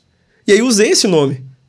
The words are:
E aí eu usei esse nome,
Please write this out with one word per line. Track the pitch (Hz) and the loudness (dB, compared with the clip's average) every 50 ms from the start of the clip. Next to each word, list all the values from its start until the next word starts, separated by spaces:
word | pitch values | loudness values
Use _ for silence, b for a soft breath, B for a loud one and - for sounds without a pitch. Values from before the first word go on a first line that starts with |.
| _ _ _ _ _ _ _ _ _ - | _ _ _ _ _ _ _ _ _ 0
E | 202 | 0
aí | - | 2
eu | 240 262 | 2 0
usei | 233 196 214 285 | 0 0 0 0
esse | 370 - - | 0 0 0
nome, | 208 175 156 143 135 135 131 - - - _ _ | 0 0 0 0 -2 -4 -8 -12 -20 -20 _ _